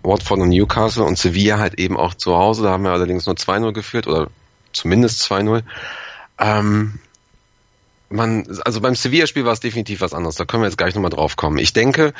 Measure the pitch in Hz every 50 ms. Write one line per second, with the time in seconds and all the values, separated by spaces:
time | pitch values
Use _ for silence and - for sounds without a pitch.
0 | - 90 98 107 101 - 101 98 92 87 90 92 104 - - - 110 110 107 117
1 | 107 78 87 92 - 92 85 95 101 104 107 104 107 98 - - 92 92 90 -
2 | 82 90 92 - - 92 90 85 92 104 113 110 110 101 92 92 98 95 90 90
3 | 90 85 90 90 82 - - - - - 95 104 113 113 104 110 104 - - 117
4 | - - 78 80 78 - - _ _ _ _ _ _ _ - - - 80 90 110
5 | 120 117 117 - - - 101 98 101 107 110 117 113 - - - - - - -
6 | - - - - - - _ - - 107 107 107 104 104 104 107 107 107 104 -
7 | - _ _ _ _ _ _ _ _ _ _ _ _ _ _ _ _ _ _ _
8 | _ _ 98 104 113 113 113 110 - - 95 101 - 123 117 110 104 127 127 -
9 | - 127 127 165 165 147 - 147 131 120 117 110 - 123 110 117 107 - 104 90
10 | 95 87 - 82 87 82 76 - 87 - - 117 113 101 87 - 90 - 87 104
11 | 98 87 80 - 78 78 - - - 156 151 147 - - - 110 113 131 135 -
12 | 156 151 139 -